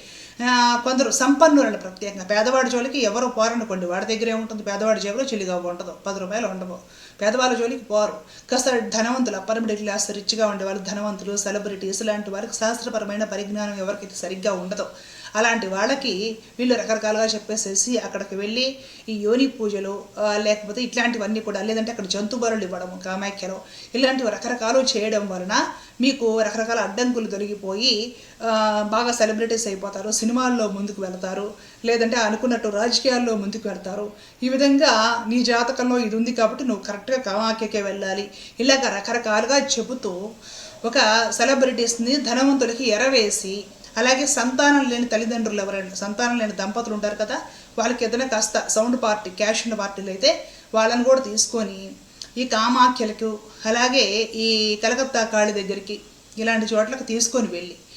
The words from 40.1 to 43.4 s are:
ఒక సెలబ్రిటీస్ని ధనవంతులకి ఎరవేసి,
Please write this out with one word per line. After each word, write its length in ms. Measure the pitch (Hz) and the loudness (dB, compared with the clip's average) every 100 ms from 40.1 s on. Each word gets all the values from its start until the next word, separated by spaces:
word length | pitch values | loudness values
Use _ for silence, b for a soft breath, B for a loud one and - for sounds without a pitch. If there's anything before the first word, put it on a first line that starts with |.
| 180 208 226 B B B B 233 | -6 -8 -12 B B B B -2
ఒక 120 | 262 220 220 226 | 2 4 4 2
సెలబ్రిటీస్ని 840 | - 240 269 254 226 233 - 233 285 | 2 2 4 4 2 0 0 0 0
ధనవంతులకి 760 | 220 240 277 269 233 233 254 | 0 2 4 4 2 0 0
ఎరవేసి, 760 | 208 262 262 208 - | 2 4 4 2 0